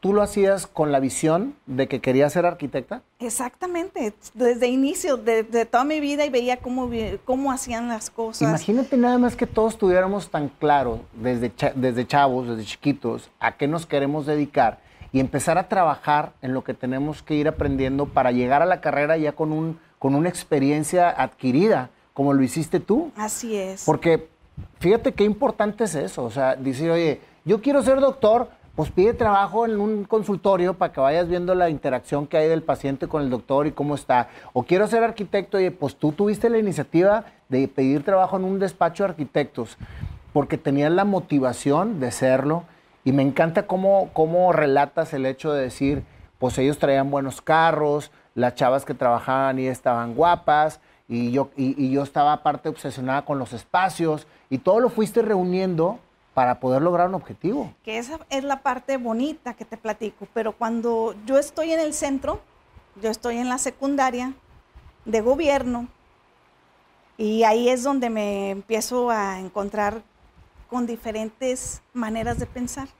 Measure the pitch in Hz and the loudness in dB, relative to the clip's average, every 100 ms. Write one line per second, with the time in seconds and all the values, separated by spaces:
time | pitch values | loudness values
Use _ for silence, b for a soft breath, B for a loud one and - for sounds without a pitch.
0 | 185 202 202 208 196 196 - - 151 139 | 2 2 2 2 2 2 -2 -2 2 2
1 | 135 - 156 165 247 - - 127 135 131 | 0 0 2 2 0 -8 -10 -4 -2 -2
2 | 131 127 143 175 175 175 143 139 123 233 | 2 4 4 4 0 0 -6 -6 -8 -14
3 | _ _ 240 220 247 _ 370 349 370 - | _ _ -8 -6 -8 _ -6 -6 -6 -6
4 | 233 208 - 214 240 240 247 254 269 359 | -6 -8 -20 0 0 2 0 2 0 -2
5 | 359 254 220 226 220 233 226 226 269 311 | -2 -2 0 0 0 -2 2 0 0 -2
6 | 294 285 294 254 247 247 254 247 247 233 | -2 -2 0 0 0 -2 -4 -6 -4 -4
7 | 220 196 - 254 277 254 - 226 240 226 | -6 -8 -4 -2 -2 -4 -6 -6 -6 -6
8 | - - 226 226 160 160 - 226 254 262 | -8 -8 -8 -2 0 0 0 0 2 2
9 | 240 247 247 233 247 - 220 220 196 180 | 2 4 2 0 -2 0 0 2 2 4
10 | 190 202 175 165 147 - 151 143 127 113 | 2 -2 -4 -6 -6 -2 2 2 2 -4
11 | - 117 113 123 117 - 147 135 127 120 | -10 -6 -4 -2 -4 -2 -2 0 -2 0
12 | 123 143 139 127 123 113 107 - 147 139 | 0 2 2 2 -4 -6 -8 -6 -2 -2
13 | 120 120 - _ 113 - 143 165 165 143 | -2 -6 -10 _ -4 -2 -4 -4 -2 -2
14 | 139 151 143 151 143 - 117 110 B B | -2 -4 -2 -2 -2 2 0 0 B B
15 | B 131 131 147 147 165 190 190 170 139 | B -2 0 -2 0 0 0 0 0 0
16 | - 147 156 _ 131 131 127 123 127 131 | 0 0 0 _ -6 -6 -4 -8 -4 -4
17 | 147 151 - 151 147 151 151 135 135 135 | -4 -6 -4 0 0 0 -2 0 -2 -2
18 | 139 - 127 123 123 139 170 180 156 135 | 0 0 2 2 2 4 4 0 0 -2
19 | 147 165 151 147 156 156 160 165 b b | 0 0 0 -2 -4 -2 -4 -8 b b
20 | 135 139 170 175 - 151 135 151 151 180 | 0 2 0 -2 -2 0 2 0 0 2
21 | 175 - 127 - 131 127 208 180 127 b | 2 2 -4 -2 0 4 4 2 0 b
22 | b - 139 139 131 147 151 185 170 220 | b -2 2 4 2 0 -2 -2 0 0
23 | 330 226 214 - 240 214 190 190 - 156 | 0 -6 -8 -8 -6 -6 -6 -6 0 2
24 | 170 160 160 _ _ - - _ 175 226 | 4 2 0 _ _ -20 -20 _ 0 2
25 | 269 - 208 208 262 220 208 208 220 156 | 0 2 2 2 -2 0 -4 -2 -4 -2
26 | 175 - 120 113 131 131 131 127 165 165 | -6 -6 -6 0 0 0 -2 -2 0 2
27 | 170 131 b b - 208 240 285 226 269 | 2 -2 b b 0 0 2 2 4 4
28 | 269 269 214 233 240 B B - 151 - | 4 2 4 4 2 B B -6 -4 4
29 | 196 240 226 202 196 202 233 214 208 214 | 2 4 2 2 2 0 0 0 0 -2
30 | 196 220 202 196 202 190 180 185 170 - | 0 -2 0 -2 2 2 2 0 -2 2
31 | 135 156 175 180 175 185 175 147 147 123 | 2 2 0 -2 0 2 2 0 -2 -4
32 | - 143 143 165 156 165 156 139 139 139 | -2 -4 0 0 2 2 0 -2 -2 -4
33 | 160 160 139 123 - 135 151 147 147 143 | -4 -2 -2 -4 0 0 0 -2 -4 -4
34 | - 123 117 B B - 123 175 214 226 | 2 2 2 B B -6 0 2 2 2
35 | 226 226 196 202 190 202 185 180 143 - | 0 -2 -4 -4 -2 0 0 -2 -6 -2
36 | 151 147 202 208 233 226 214 156 143 160 | -2 0 0 2 2 2 0 -2 0 4
37 | 185 214 214 B _ 127 135 - 135 147 | 4 4 -2 B _ 0 0 0 2 2
38 | 147 190 185 190 185 196 185 165 170 165 | 2 2 2 0 -2 -2 -2 0 -2 0
39 | 196 175 139 - 139 - 113 - B B | -4 -4 -4 -2 -4 -6 -10 -10 B B
40 | B B - 151 139 143 - 139 147 175 | B B -4 -2 0 -2 0 0 2 2
41 | 202 190 - 147 131 120 - 143 202 202 | 2 0 0 0 0 -2 0 2 0 -2
42 | 127 - 131 131 135 165 175 b b b | -4 0 2 2 2 -2 -6 b b b
43 | - 139 139 131 165 165 - 185 190 196 | 0 2 2 2 2 2 -2 0 4 4
44 | 175 - 160 170 180 160 151 139 143 - | 2 0 2 4 4 4 4 4 2 0
45 | 160 143 131 131 160 147 131 - 139 139 | -4 -2 -4 -4 -4 -2 -2 -2 -2 -2
46 | - b b _ 127 120 131 147 147 139 | -6 b b _ -4 0 0 2 2 2
47 | 139 143 135 123 - 160 165 156 151 147 | 2 -2 -4 -8 0 4 4 2 0 0
48 | 139 b b - 123 120 131 131 135 135 | -4 b b 0 0 2 2 2 -2 -2
49 | 127 117 - 131 135 131 131 127 - 120 | 2 2 0 0 0 0 -4 -2 -2 -2
50 | 120 117 165 175 - 151 156 151 b b | -2 2 2 2 2 2 2 -2 b b
51 | _ 120 120 127 139 - 131 139 131 139 | _ -4 0 0 -2 -2 -4 0 0 0
52 | 139 - 147 151 - 143 160 135 143 131 | -2 2 2 2 0 -2 -6 -8 -10 -8
53 | 127 135 147 143 123 117 - 180 185 160 | -4 -4 -2 -4 -4 -10 -4 0 0 0
54 | 165 151 - b b 135 180 208 247 233 | -2 -2 -6 b b -4 2 4 4 2
55 | 220 - 220 202 180 185 190 170 165 240 | 0 0 2 2 0 0 0 0 0 -2
56 | _ _ _ - 127 123 131 131 165 175 | _ _ _ 0 0 0 0 2 2 2
57 | 175 185 - 101 165 262 214 - - 220 | 0 -2 -10 -6 -4 -4 -6 -12 -10 -8
58 | 240 320 311 269 277 269 262 254 - 269 | -8 -12 -6 -6 -2 -2 -2 -4 -4 -4
59 | 240 226 277 311 - 226 226 220 220 208 | -2 -2 -2 -6 -12 -14 -14 -12 -8 -6
60 | 214 - 202 - 220 202 226 233 226 226 | -8 -10 -10 -4 -4 -4 -4 -2 -2 0
61 | 226 202 214 269 285 - 320 320 311 302 | -2 -6 0 0 0 -4 -2 0 -2 -4
62 | 294 269 - 330 _ _ _ - _ - | -4 -4 -4 -8 _ _ _ -20 _ -8
63 | 220 220 240 233 247 254 269 - 277 277 | -6 -4 -4 -4 -4 -4 -6 -4 -4 0
64 | 262 240 254 262 _ - _ - - _ | 0 0 -8 -10 _ -20 _ -20 -20 _
65 | - 220 214 277 311 277 254 240 240 _ | -2 0 2 2 2 0 0 -6 -6 _
66 | _ _ _ _ _ _ _ _ _ _ | _ _ _ _ _ _ _ _ _ _
67 | _ _ 214 220 226 220 240 254 247 277 | _ _ -2 2 4 4 2 2 0 -2
68 | 240 220 208 202 196 196 - 220 220 247 | -2 -2 -4 -4 -4 -6 -4 -4 -2 -2
69 | 247 226 196 190 185 208 202 214 208 220 | 0 0 -2 -6 -8 -8 -6 -2 -2 -4
70 | - _ _ _ _ _ - 247 240 233 | -14 _ _ _ _ _ -10 -6 -6 -6
71 | 233 220 220 _ 262 254 - - _ 247 | -8 -8 -8 _ -4 -4 -8 -14 _ -8
72 | 220 220 226 240 247 254 247 - 269 _ | -6 -4 -4 -6 -8 -8 -10 -8 -14 _